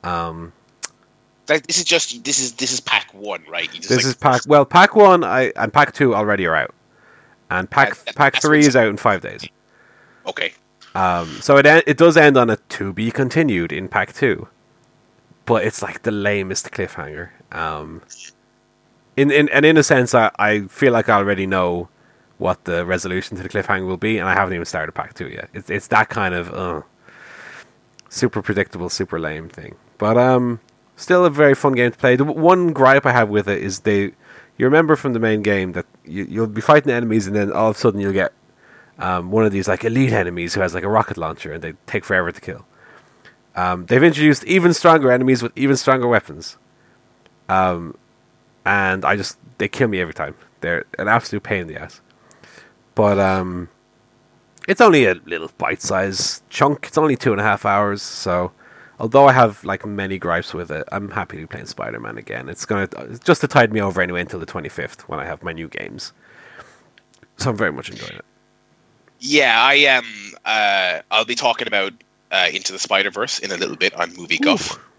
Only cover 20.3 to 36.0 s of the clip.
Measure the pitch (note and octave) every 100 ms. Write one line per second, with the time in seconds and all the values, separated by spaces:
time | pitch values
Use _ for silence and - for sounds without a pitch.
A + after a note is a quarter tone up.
20.3 | - G#2 G#2+ F#2+ - C3+ A#2 G#2+ G#2 G2
21.3 | F#2+ F#2+ F#2+ F2+ F2 E2+ _ _ _ _
22.3 | _ F2+ F2+ - F2 F2 F#2 F#2 F#2 -
23.3 | F#2 F2+ G#2 - F#2+ F#2 F#2 G#2+ A2 F#2
24.3 | F#2 F#2+ F2+ E2+ F2+ D#2 - - - E2+
25.3 | - - - - G2 - A2 G#2+ - F#2+
26.3 | F2 F2 - F2+ D#2+ - _ _ - -
27.3 | - - - - _ _ - _ - B2
28.3 | A2 G2 G2+ F#2+ F2 F2 - F#2 E2 D#2+
29.3 | D#2 D#2+ - - - _ _ G#2 A2+ B2+
30.3 | B2+ B2 A#2 _ _ _ _ - F3+ F3
31.3 | C#3+ D3 C3+ C#3+ B2+ B2 - C3 B2+ C#3+
32.3 | D#3 E3 F#3 F3 C3+ C3 C#3 C#3 B2 A2
33.3 | G#2 G2 G2 G2 F#2+ - G2+ G2+ _ _
34.3 | - - - B2+ D3+ D#3 D#3 C#3 A#2 A2+
35.3 | G#2+ G#2 G2 F#2 F2 - _